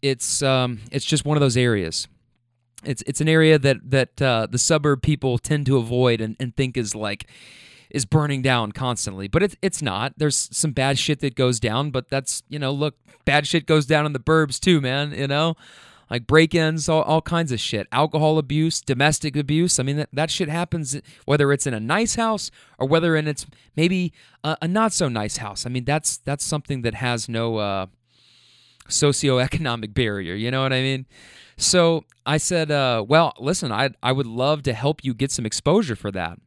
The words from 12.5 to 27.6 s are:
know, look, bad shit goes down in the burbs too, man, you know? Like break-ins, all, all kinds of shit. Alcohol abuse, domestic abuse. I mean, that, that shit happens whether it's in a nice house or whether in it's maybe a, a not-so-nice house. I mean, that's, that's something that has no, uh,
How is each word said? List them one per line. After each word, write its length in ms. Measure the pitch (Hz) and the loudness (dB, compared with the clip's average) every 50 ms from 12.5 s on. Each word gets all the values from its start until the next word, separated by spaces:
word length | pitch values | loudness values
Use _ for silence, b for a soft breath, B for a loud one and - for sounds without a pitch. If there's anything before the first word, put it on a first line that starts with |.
| - 151 | -10 -6
know, 140 | 147 131 | -4 -4
look, 240 | 143 139 147 151 - _ _ b b b b | -2 -2 -2 -4 -4 _ _ b b b b
bad 200 | - 139 147 147 | 2 2 2 2
shit 200 | - - 170 151 | 2 0 0 2
goes 200 | - 160 156 147 | 4 4 4 4
down 200 | 123 160 151 147 | 4 2 2 2
in 80 | 151 147 | 0 -4
the 60 | 131 | -4
burbs 420 | - - 160 160 156 143 131 - | 0 2 2 4 2 2 -2 -2
too, 180 | - 190 180 156 | 2 4 4 4
man, 320 | 139 127 127 139 147 147 | 4 0 -2 -2 -4 -4
you 160 | 143 - 139 139 | -4 -6 -4 -2
know? 280 | 139 147 156 165 165 B B B B B B B B B B B | 0 0 0 0 -2 B B B B B B B B B B B
Like 160 | 120 123 117 | -8 -8 -2
break-ins, 640 | _ 147 156 165 160 - 170 160 156 160 160 147 - | _ 6 6 6 6 4 2 2 2 0 -2 -2 0
all, 140 | 160 156 | 2 2
all 200 | - - 156 160 | 2 2 2 0
kinds 300 | 156 - 175 165 170 147 | 0 0 -2 -2 -2 -2
of 80 | 127 107 | -2 -4
shit. 260 | - - - 107 95 - | -4 -4 -4 -4 -4 -2
Alcohol 460 | - 123 147 156 - 156 151 156 156 160 | 0 0 0 2 2 2 2 4 4 2
abuse, 420 | 151 127 139 151 156 165 165 - | 0 0 0 0 2 2 0 -4
domestic 560 | - - 139 123 139 151 156 - - 151 131 | -4 -4 0 2 2 2 2 2 -4 -4 -4
abuse. 440 | 147 147 135 147 156 170 180 - - | -4 -2 0 2 2 2 2 2 0
I 40 | 127 | 0
mean, 140 | 135 143 151 | -2 -2 -2
that, 120 | 151 - - | -4 -4 -2
that 180 | 135 151 165 | -4 -2 -2
shit 160 | - - 185 147 | -2 -4 -4 -4
happens 540 | 151 170 175 170 - 170 156 127 135 147 B B B B B | -2 -4 -4 -4 -4 -6 -4 -6 -8 -10 B B B B B
whether 260 | - 139 147 147 139 | 0 2 4 4 4
it's 160 | 143 139 - 147 | 4 2 0 -2
in 60 | 123 | -4
a 60 | 107 | -4
nice 340 | 107 117 151 196 233 220 - | -2 -2 0 0 0 0 0
house 340 | - 233 226 220 202 - - b b b b b b | 0 0 0 0 -2 -4 -10 b b b b b b
or 100 | 127 135 | 0 2
whether 280 | 151 160 165 170 160 156 | 2 2 4 4 2 2
in 100 | 151 151 | 0 -2
it's 180 | 147 - - - b b b b b | -4 -6 -8 -16 b b b b b
maybe 380 | - 160 170 185 185 180 165 b b b b b b - | 2 2 2 2 2 0 -2 b b b b b b -4
a, 120 | 156 156 - | -4 -4 -2
a 60 | - 160 | -4 -2
not-so-nice 680 | 180 214 220 220 214 - 185 139 120 110 104 107 - - | 0 2 0 0 0 0 -2 -2 -2 -2 -4 -4 -6 -8
house. 280 | 117 104 101 - - | -10 -10 -10 -10 -8
I 40 | 120 | -6
mean, 140 | 123 127 123 | -6 -6 -2
that's, 320 | 120 143 156 - - - - | -2 -2 -2 -2 -4 -6 -6
that's 280 | _ - 139 143 - | _ -6 -6 -6 -4
something 380 | - - 151 - - 143 131 117 | -4 -4 -6 -4 -6 -8 -4 -4
that 100 | 117 110 | -4 -4
has 340 | 104 127 123 120 117 107 - | -4 -4 -4 -4 -4 -4 -6
no, 300 | 117 113 113 117 113 | -4 -4 -2 -2 -2
uh, 280 | 110 | -2